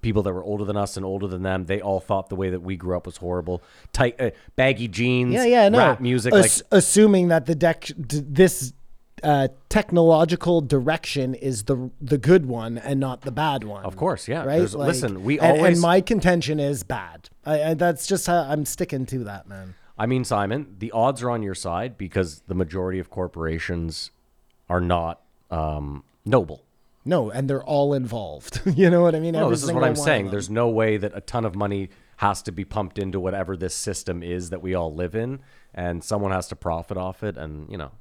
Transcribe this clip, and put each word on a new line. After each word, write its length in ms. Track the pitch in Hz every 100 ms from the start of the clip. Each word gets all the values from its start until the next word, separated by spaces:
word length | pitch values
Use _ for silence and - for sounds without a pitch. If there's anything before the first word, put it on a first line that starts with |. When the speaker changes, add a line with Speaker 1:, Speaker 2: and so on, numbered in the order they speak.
Speaker 1:
people 220 | 117 104
that 100 | 98
were 120 | 90
older 200 | 90 104
than 120 | 101 104
us 200 | 101 -
and 80 |
older 220 | 95 95 98
than 160 | 90
them, 240 | 95 95 87
they 140 | 98
all 180 | 98 95
thought 300 | - 98 95
the 80 | 95
way 140 | 95
that 100 | 90
we 140 | 90 95
grew 200 | 90 87
up 80 | 90
was 100 | -
horrible. 460 | 90 90 85 90 - - -
Tight, 280 | - 127 -
uh, 100 | 123 - -
baggy 320 | - 131 131 117
jeans, 460 | 87 120 127 123
Speaker 2:
Yeah, 120 | 208
yeah, 240 | 247 240 202
no. 80 | 233
Speaker 1:
rap 220 | 226 120
music, 320 | 123 127 110
Speaker 2:
Ass-, 260 | 202 185 -
Speaker 1:
like 80 | -
Speaker 2:
assuming 580 | 202 - 202 214 190 175
that 180 | 165 135
the 100 | 160
dec-, 500 | 165 160 - 151 135
d-, 160 | 147
this, 480 | 139 139 185 - 127 - - - _ -
uh, 240 | 151 143 135 - -
technological 920 | 214 208 175 165 160 165 170 170 170
direction 760 | 147 139 127 156 - 139 131
is 300 | 127 135 117
the, 260 | 107 131 127 -
the 180 | 139 143
good 280 | 131 185 135
one 320 | 117 113 117
and 220 | 131 139
not 220 | 135 127
the 100 | 135
bad 320 | 113 156 135
one. 200 | 107 101
Speaker 1:
Of 120 | 95 92
course, 320 | 170 156 -
yeah. 160 | 147
Speaker 2:
Right? 140 | 139 156
Speaker 1:
There's, 180 | 175 101
Speaker 2:
Like, 100 | 139
Speaker 1:
listen, 360 | 147 120 95
we 160 | 98 147
Speaker 2:
and, 160 | 156 151
Speaker 1:
always 140 | 170 175
Speaker 2:
and 20 |
my 180 | 170 185
contention 600 | 196 220 165 175 143 151
is 240 | 143 139
bad. 440 | - 123 90 82 - -
I, 180 | - 151 156
I, 40 |
that's 320 | 160 175 165 -
just 220 | 190 -
how 140 | 175
I'm 220 | 139 151
sticking 420 | 143 - 180 139 131
to 180 | 127
that, 240 | 107 98 87
man. 260 | 98 92 92 - -
Speaker 1:
I 60 | 113
mean, 180 | 131
Simon, 520 | 123 107 101 127 147 98
the 140 | 110
odds 320 | 110 123 127
are 60 | 123
on 120 | 117
your 140 | 104 92
side 420 | 90 85 123 107
because 440 | 95 101 90 76 -
the 80 |
majority 460 | 92 85 92 92 92
of 100 | 87
corporations 1000 | - 90 85 80 82 - 87 82 78 - _ _ _ _ _ _
are 120 | 90
not, 400 | 90 87 82 82 _ _ _
um, 540 | 85 78 76 71 71 _ _
noble. 380 | - 123 85 73 _ _ _ _
Speaker 2:
No, 260 | 127 170 107
and 200 | 120 135
they're 140 | 139
all 300 | - 147 143
involved. 680 | 139 123 117 92 73 - -
<laughs> 40 | -
You 220 | 143 185
know 120 | 175
what 140 | 175 160
I 40 |
mean? 120 | 165
Speaker 1:
No, 80 | 160 160
Speaker 2:
Every 40 |
Speaker 1:
this 60 | 156
is 40 |
what 40 | 139
Speaker 2:
single 140 | 127
Speaker 1:
I'm 60 | 131
Speaker 2:
one 40 | 117
of 60 |
Speaker 1:
saying. 200 | 147 131 98
Speaker 2:
them. 40 |
Speaker 1:
There's 200 | 101 90
no 180 | 110 120
way 280 | 110 110 107
that 120 | 101 -
a 40 |
ton 220 | - 120
of 120 | 110 95
money 320 | 101 101 95 - _ -
has 240 | 101 95
to 100 | -
be 120 | 90
pumped 320 | 95 107 95 -
into 180 | 95 95
whatever 380 | 92 95 87 95
this 180 | 90
system 480 | - - 92 - 87
is 280 | 85 90 87
that 120 | 90
we 120 | 92 92
all 180 | 82
live 220 | 78 87 110
in, 240 | 120 135 135 - -
and 300 | - 90 85
someone 260 | - 104 98
has 160 | 92 87
to 60 | 92
profit 400 | 90 82 85 92
off 280 | 92 92
it, 120 | 107 87
and, 320 | 78 76 76
you 80 | 98
know. 120 | 71 -